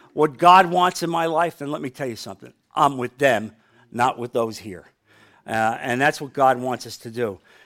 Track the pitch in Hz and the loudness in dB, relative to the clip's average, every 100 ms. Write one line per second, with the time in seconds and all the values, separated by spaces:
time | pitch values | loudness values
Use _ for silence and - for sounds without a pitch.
0 | _ 139 151 123 170 185 180 180 180 - | _ -2 -2 4 8 8 6 2 0 0
1 | 170 165 165 160 170 - 143 151 143 123 | -4 -2 -2 0 -2 -4 -10 -8 -10 -10
2 | 135 110 98 95 120 _ _ - 143 131 | -10 -10 -14 -16 -20 _ _ 0 0 0
3 | 123 - 139 110 107 - _ _ _ 117 | -6 0 2 2 -2 -12 _ _ _ -2
4 | 123 - 120 123 113 107 107 87 - _ | -2 -2 -4 -4 -4 -6 -14 -16 -20 _
5 | _ _ _ _ - 110 110 127 139 123 | _ _ _ _ -6 -2 0 -2 -4 0
6 | 143 151 139 139 131 123 127 120 117 - | 0 -2 -8 0 2 2 -2 -8 -10 -16
7 | 120 113 117 92 _ _ | -12 -6 -6 -6 _ _